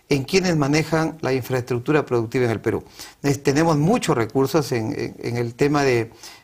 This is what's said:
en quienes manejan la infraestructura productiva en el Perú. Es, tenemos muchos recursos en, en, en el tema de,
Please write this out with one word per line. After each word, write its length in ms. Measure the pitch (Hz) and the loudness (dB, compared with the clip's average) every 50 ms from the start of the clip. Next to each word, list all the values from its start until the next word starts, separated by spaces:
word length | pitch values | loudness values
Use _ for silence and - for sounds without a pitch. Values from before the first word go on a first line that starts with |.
| _ - | _ -2
en 160 | 147 139 127 | -2 -2 0
quienes 320 | - - 190 180 185 170 | 0 0 2 2 2 2
manejan 600 | 156 143 135 147 156 156 - 165 160 160 160 160 - | 2 2 2 2 2 0 2 0 0 0 -2 -4 -4
la 100 | - 127 | -4 -2
infraestructura 720 | 131 131 120 - 127 127 120 - 127 120 120 - 151 151 131 | -2 -2 -2 -2 -4 -4 -2 -2 -4 -4 -2 0 0 0 0
productiva 400 | - 127 120 113 117 - 131 123 | 0 -2 -2 -2 -2 -2 0 0
en 40 | 117 | 0
el 100 | 110 98 | 0 -2
Perú. 220 | - 113 101 85 - - - - - - - _ | -2 -2 -4 -4 -6 -10 -18 -20 -20 -20 -12 _
Es, 200 | - 143 135 - | -2 -2 0 0
tenemos 360 | - 143 135 147 165 170 160 147 | 0 2 2 4 4 4 2 2
muchos 380 | 147 170 233 240 - - 151 | 4 2 2 2 2 0 0
recursos 560 | 127 113 107 - 135 135 135 - 165 139 - | 0 0 0 0 0 0 2 2 0 0 0
en, 200 | 131 117 110 110 - - | -2 -2 -2 -4 -4 -6
en, 160 | 117 - - - | -6 -8 -8 -8
en 140 | - 120 117 120 | -8 -6 -4 -4
el 160 | 120 117 117 | -4 -4 -2
tema 280 | - 147 143 147 143 | 0 0 2 2 2
de, 280 | 139 135 123 117 110 110 - - - - - - | 2 4 2 2 0 -2 -8 -18 -20 -20 -20 -20